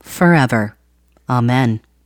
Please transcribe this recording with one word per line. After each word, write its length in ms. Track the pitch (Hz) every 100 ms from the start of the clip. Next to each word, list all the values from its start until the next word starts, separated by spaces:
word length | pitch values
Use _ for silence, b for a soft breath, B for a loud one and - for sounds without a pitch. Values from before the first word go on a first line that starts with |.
forever. 760 | - - 175 165 127 117 107 - _ _ _ _ -
Amen. 540 | 123 120 127 123 110 - _